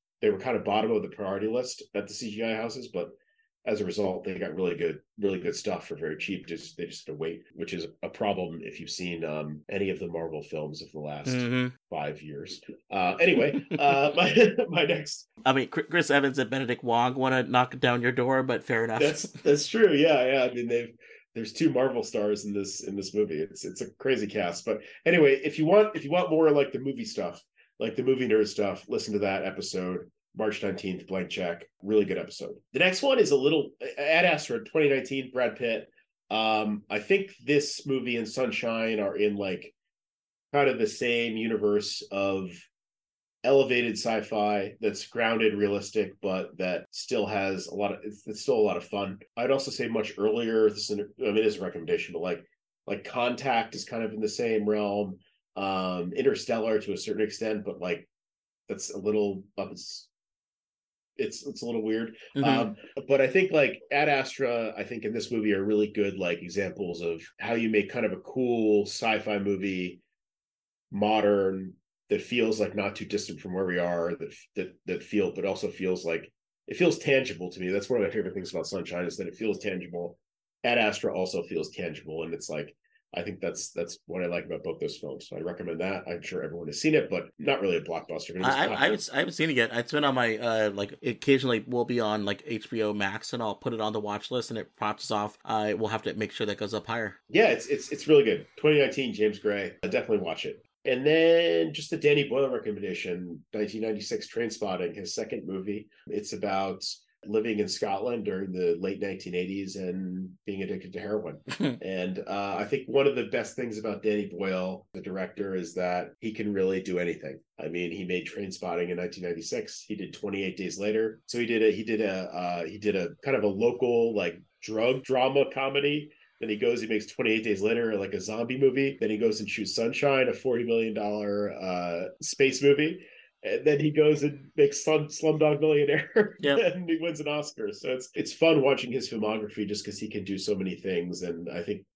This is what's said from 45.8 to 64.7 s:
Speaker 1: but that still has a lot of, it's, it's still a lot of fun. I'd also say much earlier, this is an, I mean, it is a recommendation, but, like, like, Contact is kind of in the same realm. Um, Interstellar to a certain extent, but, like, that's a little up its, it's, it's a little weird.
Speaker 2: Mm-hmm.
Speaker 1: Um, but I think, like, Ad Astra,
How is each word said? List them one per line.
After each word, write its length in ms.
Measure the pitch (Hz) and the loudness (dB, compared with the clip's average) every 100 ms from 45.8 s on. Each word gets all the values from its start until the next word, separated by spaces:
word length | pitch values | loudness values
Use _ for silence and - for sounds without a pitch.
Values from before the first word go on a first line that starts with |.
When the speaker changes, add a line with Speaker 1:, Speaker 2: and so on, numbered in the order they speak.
| 101 110 98 - | -2 -2 -2 -4
Speaker 1:
but 340 | 101 92 92 - | -2 -2 -4 -4
that 260 | 92 87 - | -4 -4 -8
still 340 | - - 120 | -14 -4 -2
has 440 | 101 104 98 95 - | 0 0 -2 -2 -6
a 60 | |
lot 180 | 95 101 | -4 -2
of, 80 | - | -4
it's, 240 | 107 104 - | -10 -14 -12
it's 160 | 107 | -6
still 140 | - 120 | 0 4
a 40 | |
lot 160 | 104 87 | 4 2
of 80 | |
fun. 340 | - 101 98 98 - - | -4 -4 -4 -6 -12 -4
I'd 120 | 123 | 2
also 200 | 135 135 | 2 0
say 180 | - 117 | -4 -2
much 240 | 113 107 - | -2 -4 0
earlier, 500 | 107 113 113 110 107 | 0 2 2 4 4
this 220 | 101 - | 4 -4
is 80 | 104 | -4
an, 100 | 101 - | -6 -4
I 40 | |
mean, 160 | 107 107 | 0 4
it 80 | 110 | 2
is 100 | - | 2
a 80 | |
recommendation, 480 | 92 85 80 85 - | -6 -8 -2 -2 -2
but, 80 | 85 | -4
like, 240 | 90 85 - _ _ _ - | -4 -4 -8 _ _ _ -8
like, 180 | 104 | -6
Contact 720 | - 123 123 120 139 117 104 | -4 -2 -2 0 0 0 0
is 120 | 101 - | -8 -8
kind 160 | 117 | -6
of 100 | 110 | -4
in 80 | 107 | -2
the 80 | 107 | -4
same 400 | - 117 110 104 | -2 0 2 2
realm. 480 | 104 104 101 98 92 _ _ _ 104 | 2 0 0 -2 -6 _ _ _ -6
Um, 560 | 98 95 92 90 87 | -2 0 -2 -2 -4
Interstellar 640 | 110 127 - - 113 110 107 | 0 2 2 -2 -2 2 0
to 120 | 104 | 0
a 60 | 92 | -4
certain 240 | - 104 | -4 -2
extent, 420 | 107 - 110 104 | -2 -2 -4 -4
but, 160 | 101 82 | -6 -6
like, 260 | 90 85 - _ _ _ _ _ _ | -4 -4 -6 _ _ _ _ _ _
that's 220 | 98 - | -8 -8
a 80 | 98 | -4
little 460 | 101 107 101 95 98 - | 0 2 0 -2 -8 -8
up 160 | 92 | -8
its, 360 | 87 - - - _ _ _ _ _ _ _ _ _ _ - | -10 -14 -16 -18 _ _ _ _ _ _ _ _ _ _ -6
it's, 280 | 110 - 143 | -6 -6 -12
it's 160 | - | -10
a 20 | 117 | -6
little 160 | 113 | -4
weird. 320 | 110 110 113 - - 143 | -2 -2 -4 -10 -10 -2
Speaker 2:
Mm-hmm. 80 | |
Speaker 1:
Um, 320 | 139 131 110 104 - - 131 | 2 2 0 -4 -10 -10 2
but 140 | 139 | 4
I 40 | 131 | 6
think, 240 | 156 185 | 4 4
like, 300 | 160 131 - - | 4 4 0 -2
Ad 200 | 143 151 | 2 4
Astra, 640 | 139 127 - 127 117 110 | 2 0 -2 0 0 -2